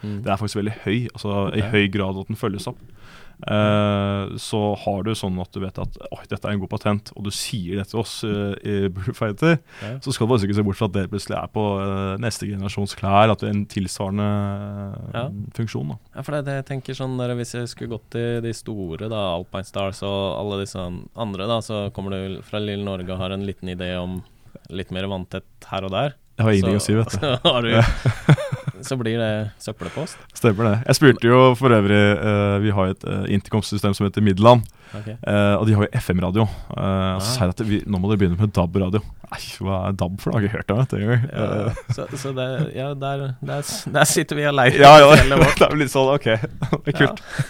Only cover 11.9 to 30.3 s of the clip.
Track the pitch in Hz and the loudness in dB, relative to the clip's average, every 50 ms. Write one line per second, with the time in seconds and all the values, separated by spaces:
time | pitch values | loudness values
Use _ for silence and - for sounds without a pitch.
11.9 | 98 98 98 95 95 104 120 113 - - 101 101 101 98 98 101 - 101 101 98 | -4 -4 -4 -4 -4 -4 -4 -6 -6 -6 -6 -6 -6 -6 -6 -6 -4 -6 -6 -6
12.9 | - - - 98 98 101 110 113 101 - 107 104 104 101 101 - - 107 92 90 | -6 -6 -2 2 6 6 6 6 4 2 -2 -2 -2 -2 -4 -4 -4 -4 -4 -4
13.9 | - - 104 95 98 104 104 104 104 104 101 101 101 101 101 101 101 101 101 98 | -6 -6 -6 -4 -2 -2 -2 0 0 -2 -2 -4 -6 -8 -10 -10 -10 -10 -10 -10
14.9 | - - - - 110 117 123 - 101 101 104 - - - 117 107 - 120 139 147 | -10 -12 -12 -10 -8 -8 -8 -8 -8 -10 -10 -10 -8 -6 -6 -6 -6 -6 -6 -8
15.9 | 127 - - _ - - 127 - 147 151 139 139 139 135 135 - 139 131 - - | -10 -12 -16 _ -16 -14 -10 -6 -6 -6 -4 -4 -6 -6 -6 -8 -8 -10 -8 -10
16.9 | 131 127 131 131 127 127 123 123 123 120 120 120 - 120 120 117 - - 120 117 | -8 -8 -6 -6 -4 -4 -4 -4 -4 -4 -6 -6 -8 -8 -8 -8 -10 -10 -10 -10
17.9 | 113 104 - _ - 117 117 120 117 117 113 117 110 - - 117 110 101 95 85 | -10 -10 -10 _ -6 -6 -4 -4 -4 -4 -4 -6 -8 -8 -10 -10 -8 -8 -8 -8
18.9 | 80 76 104 113 113 107 101 92 85 87 92 - - 95 95 - - 101 98 98 | -8 -8 -8 -6 -4 -4 -2 -2 -2 -4 -6 -6 -8 -10 -10 -8 -6 -6 -6 -6
19.9 | 92 - 101 98 98 98 98 95 76 - 101 104 98 98 98 - - 95 90 90 | -6 -6 -6 -4 -4 -2 -2 -2 -4 -4 -4 -4 -4 -6 -6 -8 -8 -8 -8 -8
20.9 | 90 - - - - 110 117 104 98 92 98 113 117 113 104 - 110 104 101 101 | -10 -10 -12 -14 -10 -8 -8 -6 -6 -6 -4 -4 -4 -4 -4 -6 -6 -6 -6 -6
21.9 | - - 95 98 98 95 95 95 95 - - - 107 107 104 104 101 101 101 98 | -8 -8 -8 -8 -6 -6 -6 -8 -10 -10 -12 -10 -8 -6 -6 -6 -6 -6 -6 -6
22.9 | 95 92 90 92 92 92 92 92 95 95 101 98 92 - 92 90 90 90 90 90 | -6 -6 -8 -8 -6 -6 -6 -6 -6 -6 -6 -8 -8 -8 -10 -10 -8 -8 -6 -6
23.9 | 90 90 90 92 92 90 - - _ _ - - - - - - - 95 92 - | -6 -6 -6 -6 -8 -10 -12 -14 _ _ -20 -20 -20 -20 -18 -12 -12 -10 -10 -8
24.9 | 90 92 98 98 98 92 90 - - 95 - - - - - - 95 98 95 95 | -8 -6 -6 -6 -6 -8 -8 -8 -10 -12 -12 -14 -20 -20 -14 -10 -8 -8 -6 -4
25.9 | 92 107 139 147 - _ _ _ _ - 110 110 104 98 92 95 98 101 - - | -2 -2 -2 -4 -6 _ _ _ _ 0 2 4 4 4 4 2 0 0 0 2
26.9 | 104 110 113 - - 95 156 143 123 - - - 131 120 117 117 120 113 117 - | 2 2 0 0 -2 -4 -2 -2 -2 2 2 2 2 2 2 2 4 4 4 4
27.9 | - - - 117 - - - - 143 - 294 277 - - - 143 - - 127 - | 2 0 -2 -2 -2 2 4 4 4 4 2 -2 -10 -8 -8 -10 -12 -10 -8 -6
28.9 | 135 127 117 113 113 117 113 110 107 107 107 107 - - - 110 107 - 87 85 | -6 -4 -2 -2 -2 -2 -2 -2 -2 -2 -4 -6 -10 -12 -12 -12 -10 -10 -10 -10
29.9 | - - 92 - - - - - | -8 -8 -10 -10 -12 -16 -20 -20